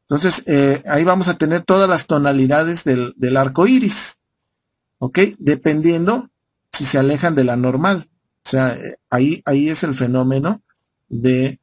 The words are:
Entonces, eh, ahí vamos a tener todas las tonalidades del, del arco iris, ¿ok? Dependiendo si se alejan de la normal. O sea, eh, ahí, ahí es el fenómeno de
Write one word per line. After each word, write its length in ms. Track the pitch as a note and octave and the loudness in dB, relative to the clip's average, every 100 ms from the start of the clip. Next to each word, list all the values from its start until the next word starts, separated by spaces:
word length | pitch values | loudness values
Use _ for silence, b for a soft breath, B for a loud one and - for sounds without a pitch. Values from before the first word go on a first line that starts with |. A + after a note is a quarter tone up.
Entonces, 400 | _ D3 F3+ - - | _ -2 0 -2 0
eh, 340 | C#3+ C#3 C#3 - | 2 2 0 -2
ahí 160 | D3 | 0
vamos 240 | E3+ F#3 F3+ | 2 2 0
a 100 | E3+ | -2
tener 260 | D#3 E3+ | -2 -2
todas 240 | - F#3+ F#3+ | 2 2 4
las 200 | E3+ - | 0 0
tonalidades 760 | D3+ C#3+ C#3 C3 C#3+ D#3+ E3+ | 0 2 2 2 2 0 -2
del, 300 | D3+ B2+ B2 - | -2 -2 -2 -4
del 200 | B2+ C3+ | -2 0
arco 300 | C3+ C3+ G3+ | 0 2 2
iris, 540 | C4 G3+ - - - _ _ _ _ _ _ _ _ | 2 2 -2 -4 -8 _ _ _ _ _ _ _ _
¿ok? 220 | C3 F3 G3+ - | -4 0 0 0
Dependiendo 920 | C#3+ C#3 D#3+ D3+ D#3+ E3+ F3 B3 B3+ _ _ _ _ | -2 0 0 0 0 0 0 -2 -6 _ _ _ _
si 140 | - C#3 | -4 0
se 120 | C#3 | 2
alejan 380 | C3+ D3 E3+ D3 | 2 0 0 2
de 80 | |
la 120 | B2+ B2 | 0 0
normal. 540 | B2+ C3 F3+ F#3+ - _ _ _ - | -2 0 0 -2 -6 _ _ _ -4
O 40 | |
sea, 240 | C3 C3 | -2 -2
eh, 240 | A#2+ - - _ | -4 -12 -16 _
ahí, 340 | B2+ C#3 E3 - | 0 0 -2 -2
ahí 240 | C#3 D3+ | 0 0
es 140 | D#3 | -2
el 100 | E3 | -4
fenómeno 720 | C3 B2 B2+ B2+ C3+ D#3+ G#3+ _ _ _ _ _ | -4 -2 0 0 -2 -2 -6 _ _ _ _ _
de 500 | A#2 B2 B2+ C3+ C#3 | -2 0 0 -2 -6